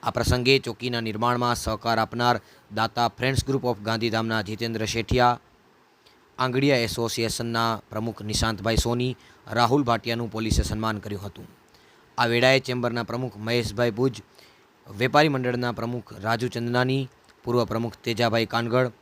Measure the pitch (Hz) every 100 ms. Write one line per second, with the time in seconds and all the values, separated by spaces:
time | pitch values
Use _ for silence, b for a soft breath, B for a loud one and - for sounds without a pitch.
0 | - 113 117 123 123 135 127 110 123 120
1 | 113 107 120 123 120 120 - 110 117 113
2 | 110 120 120 117 B B B 104 110 -
3 | 120 - 127 135 - 135 123 107 104 113
4 | 117 113 113 110 101 110 113 113 107 117
5 | 107 123 123 117 _ _ _ _ _ _
6 | b b b - 127 127 139 131 113 -
7 | 117 - 113 - 117 117 113 110 - 107
8 | 113 104 104 - 113 104 104 113 117 120
9 | 127 123 B B - 113 120 139 123 117
10 | 113 117 117 107 110 - - 107 110 107
11 | 101 101 101 - - - _ b b b
12 | b - 123 120 127 135 131 123 120 117
13 | 113 120 127 104 107 120 110 107 120 107
14 | 131 107 - b b b b _ - 101
15 | 127 147 156 139 123 123 123 107 117 120
16 | - - 101 117 123 120 120 123 127 135
17 | 135 _ _ _ - 120 113 110 117 -
18 | - 110 117 117 113 120 117 123 127 -